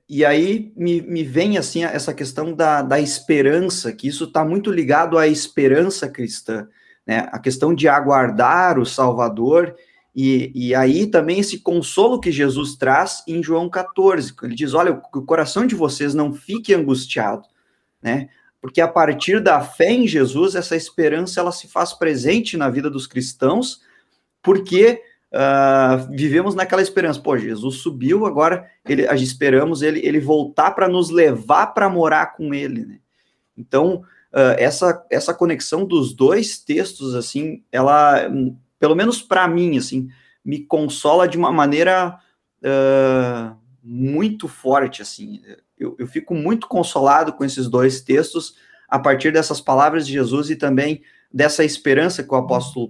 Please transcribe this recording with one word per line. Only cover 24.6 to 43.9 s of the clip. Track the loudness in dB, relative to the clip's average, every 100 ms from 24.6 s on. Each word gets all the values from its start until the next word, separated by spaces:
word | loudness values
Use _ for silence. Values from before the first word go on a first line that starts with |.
| 2 4 6 4 -6 _ _
ah, | -2 2 4 4 4 4 2 -2
vivemos | -4 0 2 0 -2
naquela | 0 0
esperança. | 0 0 -2 -2
"Pô, | -2 -2
Jesus | -2 -6 -8 -6
subiu, | -8 -4 0 0 0
agora | 2 0 0 -8 _ -4
ele, | 0 0
a | 0
gente | -2
esperamos | -2 2 4 2 0
ele, | -2 0 0
ele | 0
voltar | 2 0 0 0 0
pra | 2 0
nos | 0 0
levar | 4 4 2 0 2 2
pra | 0 0
morar | 2 2 2 0 -6
com | -8
ele", | -6 -6 -8 -12
né? | -18 _ _ _ _ _ -20
Então, | -2 0 0 -2 -8 _ _
ah, | 2 4 4
essa, | 0 2 0 0 -2
essa | -4 -2
conexão | 0 0 -2 -4 -4 0
dos | 0 -2
dois | 2 2 4 0 -6
textos, | -4 -4 -4 -8 -8 -6
assim, | -6 -6 -8 -10 _
ela, | 0 4 6 6 4 0
hum, | -2 -4 -6 _ -2
pelo | 2 2
menos | 0 -2
pra | 0 0 2
mim, | 2 0 0
assim, | -2 -6 -8 -12 _ _
me | -10 -10 -4
consola | -2 -2 -2 2 4 2
de | 2
uma | 0
maneira, | 2 2 2 2 2 0 -6 _ _ _ _
ah, | -2 2 4 4 4 2 0 -4 -10 -14 _ _
muito | -12